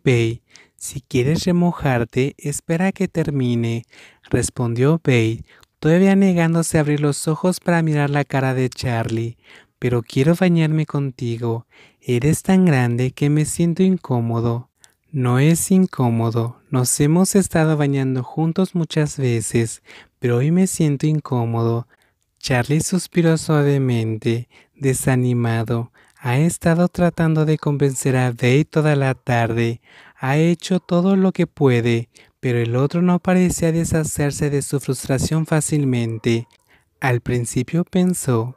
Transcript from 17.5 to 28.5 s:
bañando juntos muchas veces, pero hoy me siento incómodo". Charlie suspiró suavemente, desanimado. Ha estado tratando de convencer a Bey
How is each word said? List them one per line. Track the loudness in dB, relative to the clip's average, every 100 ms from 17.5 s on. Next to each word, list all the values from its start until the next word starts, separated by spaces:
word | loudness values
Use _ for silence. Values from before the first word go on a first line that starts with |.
| 0 0 2
bañando | 0 0 -2 -2
juntos | -6 -4 -2 0 -2 -2
muchas | -4 -2 -2 -2
veces, | -2 -2 -2 0 -2 -4 _ -20 -20 _
pero | -2 0
hoy | 2
me | 2 0
siento | 0 0 0 0
incómodo". | -2 -2 -2 -2 0 0 -2 -6 _ _ _ _ _
Charlie | -2 0 0 0
suspiró | 0 -4 -4 0 2 2
suavemente, | 0 0 2 2 0 0 -2 -4 -2 -4 -4 _ _ -6
desanimado. | -2 -2 0 0 2 0 0 -2 -2 -4 -6 _ _ _
Ha | -4 0
estado | 0 0 0 2 0
tratando | 0 -2 0 0 2 0
de | 0
convencer | -2 0 0 -2 -2 0
a | 0
Bey | 0 2